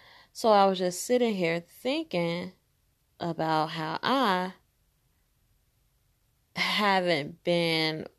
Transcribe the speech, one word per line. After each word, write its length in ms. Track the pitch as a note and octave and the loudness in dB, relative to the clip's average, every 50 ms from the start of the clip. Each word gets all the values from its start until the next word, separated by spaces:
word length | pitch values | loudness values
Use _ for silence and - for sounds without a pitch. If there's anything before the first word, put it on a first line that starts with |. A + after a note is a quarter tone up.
| - - - - - _ | -20 -20 -20 -20 -20 _
So 180 | - - - A3+ | -8 -2 2 4
I 180 | G#3+ G3+ G3 G3 | 4 6 6 4
was 100 | F#3+ F#3 | 2 0
just 260 | F#3+ F3+ F3 - - | -2 -4 -4 -4 -4
sitting 320 | - B3 B3 B3 A3+ G#3 | 0 0 2 2 0 0
here 280 | F#3+ F3 E3 E3 E3+ E3+ _ - - | 0 0 -2 -2 -2 -6 _ -16 -10
thinking 720 | - B3 C#4 D#4+ D#4+ D#4+ - F3 E3+ E3+ E3+ F3 F3+ F#3 - _ _ _ _ _ _ _ _ _ _ _ _ - | -6 -4 -4 -4 -4 -4 -4 -2 -2 -2 -4 -6 -8 -10 -14 _ _ _ _ _ _ _ _ _ _ _ _ -8
about 520 | - E3+ D#3+ D#3+ D#3+ D#3+ D#3+ D#3 D#3 D#3+ | -6 -6 -4 -2 0 0 2 2 0 0
how 280 | D#3+ E3 D#3 D#3+ D#3+ - | -4 -6 -8 -6 -6 -4
I 520 | - - B3+ C#4 C4 G#3 F#3 F3+ F3+ F#3 - _ _ _ _ _ _ _ _ _ _ _ _ _ _ _ _ _ _ _ _ _ _ _ _ _ _ _ _ _ _ _ _ _ _ _ _ _ _ _ - | -2 0 0 2 2 2 0 0 -2 -6 -10 _ _ _ _ _ _ _ _ _ _ _ _ _ _ _ _ _ _ _ _ _ _ _ _ _ _ _ _ _ _ _ _ _ _ _ _ _ _ _ -6
haven't 880 | - F3 - F3+ F#3 G#3 G3+ F#3+ F#3+ F3+ F3 E3+ C#3+ C#3+ D#3 E3+ - - | -4 -4 -2 0 2 2 4 4 4 4 2 0 0 -2 -4 -8 -6 -2
been 640 | F3 F3 E3+ E3+ E3 D#3+ D#3+ D#3+ D#3 D#3 - - - _ | 0 2 2 2 2 0 0 0 0 -2 -4 -8 -12 _